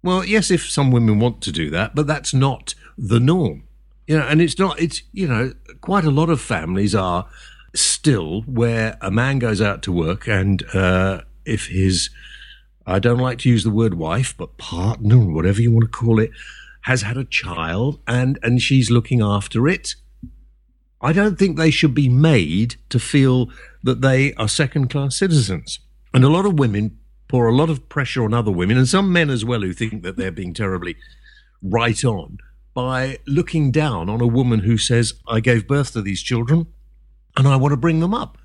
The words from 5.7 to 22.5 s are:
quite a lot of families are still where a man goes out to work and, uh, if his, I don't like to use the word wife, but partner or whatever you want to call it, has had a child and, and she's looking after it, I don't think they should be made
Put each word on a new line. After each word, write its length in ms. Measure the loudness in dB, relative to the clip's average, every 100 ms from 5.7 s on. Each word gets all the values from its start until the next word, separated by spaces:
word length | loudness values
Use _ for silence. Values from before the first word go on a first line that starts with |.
| -14
quite 240 | -2 0
a 60 | 2
lot 180 | 2 2
of 100 | 0
families 540 | -2 -6 -2 -2 0
are 320 | 0 0 -4 -6 -18 -20 -20 -12
still 680 | -4 -4 0 0 0 -2 -6
where 560 | -4 -2 0 0 -4 -6
a 100 | -4
man 280 | 0 0 0
goes 220 | -2 0
out 220 | -2 -2
to 100 | -4
work 340 | -2 -2 -4 -2
and, 360 | -2 0 -2 -2
uh, 480 | 0 2 2 0 -4 -12 -16
if 220 | -6 -6 -4
his, 420 | 0 0 0 -4 -12 -20 -20 -20 -20 _ _ -4
I 120 | 0
don't 200 | 0 0
like 200 | -2 0
to 80 | 2
use 140 | 2
the 60 | 2
word 240 | 0 0
wife, 400 | -2 -4 -2 -4 -8
but 220 | -16 -14
partner 600 | -12 -4 -4 -2 4 4
or 120 | 4
whatever 280 | 0 0 2
you 80 | 2
want 140 | 2
to 140 | 2 -2
call 200 | 0 2
it, 120 | 0 -6 -20 -20 -20 -12
has 200 | -4 -2
had 140 | -2 -6
a 80 |
child 760 | -6 -6 -6 -6 -4 -2 -4 -4 -4
and, 300 | -2 0 -2
and 180 | 0 0
she's 300 | 2 2 4
looking 320 | 2 2 0
after 460 | 2 0 -2 -2 0
it, 260 | -2 -6 -14 _ _ -20 -20 _ _ _ _ _ _
I 100 | 0
don't 260 | 2 0 2
think 180 | 0 4
they 140 | 2
should 240 | 4 2
be 140 | 2 2
made 680 | 4 6 4 2